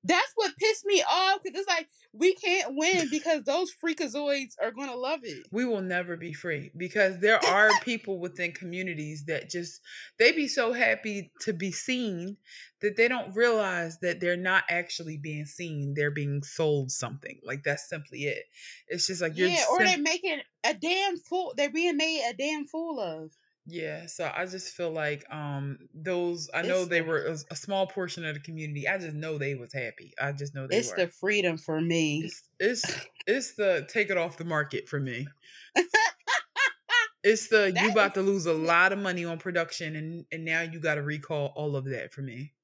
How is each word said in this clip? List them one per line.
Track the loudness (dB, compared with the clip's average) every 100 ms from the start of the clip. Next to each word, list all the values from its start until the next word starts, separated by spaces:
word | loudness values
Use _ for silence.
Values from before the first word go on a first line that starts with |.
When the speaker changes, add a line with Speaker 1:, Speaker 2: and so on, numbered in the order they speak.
Speaker 1:
That's | 4 2 2 0
what | -2 2
pissed | 0 0 2
me | 2
off, | 4 2 4 2
'cause | -2 -6
it's | -2
like, | -2 -2 _ _
we | 2 2 4
can't | 0 0 0 0
win | 2 2 2
because | 0 0 0
those | 2 0 -2
freakazoids | -4 -4 -2 -4 -2 -2 -2 -4 -4
are | -4
gonna | -4 -8 -4
love | -4 -4
it. | -6 -12 -6
Speaker 2:
We | -2 0
will | 0
never | 0 -2 -2 -6
be | -8
free | -8 -4 -4 -6 -8
because | -4 4 4 4
there | 4 6
are | 6 8 8 6
<laughs> |
people | 2 -4 -4 -4
within | -6 -4 -6
communities | -6 -8 -6 -4 -6 -6 -8 -4
that | -4 -4
just, | -8 -8 -14 -18 -18 -18 _
they | 6
be | 6 0
so | 0 0
happy | 4 4 2 -2 -6 -8 -8
to | -4
be | -2 -2
seen | -4 -2 -2 -2 -4 -6 -10 _ -20 -20 _
that | -2 4
they | 2
don't | 2 -4 2
realize | 4 4 2 -2 -4 -4
that | -4 0
they're | 0 0
not | 2 2 2
actually | -2 -2 -8 -8 -8
being | -8 -8 -8
seen. | -8 -6 -4 -4 0
They're | 0
being | 0 -2 -2
sold | -2 0 2 2 0
something. | -2 -4 -8 -12 -14
Like, | -8 -4
that's | -2 -4 -4
simply | -10 -10 -6 -4
it. | -4 -8 -18 -20 -20 _
It's | -2 -2
just | 0
like, | -2 2
you're | 4
Speaker 1:
Yeah, | 4 4
or | 6
Speaker 2:
sim- |
Speaker 1:
they're | 6 4
making | 2 0 -2 -4 -8 _
a | -2
damn | 0 0 0 0 -2
fool, | -4 -4 -2 0
they're | 0
being | 2 2 2
made | 0 0 -2
a |
damn | -2 -4 -2 -6
fool | -6 -6 -6
of. | -6 -6 -12 _ _ _ -12
Speaker 2:
Yeah, | -8 -6 -8 -10
so | -6 -6
I | -4 -6
just | -8 -12 -6
feel | -4
like, | -2 -2 -4 -8
um, | -8 -6 -4 -6 -8 -14
those, | -10 -2 0 0 -2 -4
I | -2
know | 0 0
Speaker 1:
It's | 2
Speaker 2:
they | 0
Speaker 1:
the |
Speaker 2:
were | 2 0 0
a, | -4 -8
a | -10
small | -2 0 0
portion | -2 -6 -4
of | -6 -8
the |
community. | -10 -8 -6 -4 -2
I | -2
just | -4 -6
know | -6 -4
they | -4 -4
was | -6
happy. | -8 -8 -10 -18 -6
I | -6
just | -4 -8
know | -8 0
they | 0
Speaker 1:
It's |
Speaker 2:
were. | 0 0
Speaker 1:
the | -2
Freedom | 0 0 2 2 0
for | -2 0
Me. | 2 2 2 0 -4
Speaker 2:
It's, | -10 _ _
it's, | 0 0 -4 -6 -10 _ 0
it's | 0 0 0
the | 2 2 0
take | -2 0
it | 0
off | -2 -4
the | -2
market | 0 0 -4 -4
for | -4
me. | -4 -4 -8 _ -20 -20 0 2
Speaker 1:
<laughs> | 4 4 2 0 -2 -2 -2 0 0 0 2 2 2 _
Speaker 2:
It's | 2 2 4
the, | 4 4 4
you |
Speaker 1:
That | 4
Speaker 2:
about | 4 4
to | 4
Speaker 1:
is |
Speaker 2:
lose | 2 2 2
a |
Speaker 1:
sick. | 2 4
Speaker 2:
lot | 6 6
of | 4
money | -2 -2 -4
on | -4
production, | -2 -2 -2 -6 -6 -6
and, | -8 -10 -10
and | -10 -2
now | -2
you | -2 -2
gotta | 0 0
recall | -2 -4 -4 -2 -2 -2
all | -2 -2
of | -2
that | -6 -6
for | -10
me. | -10 -10 -12 _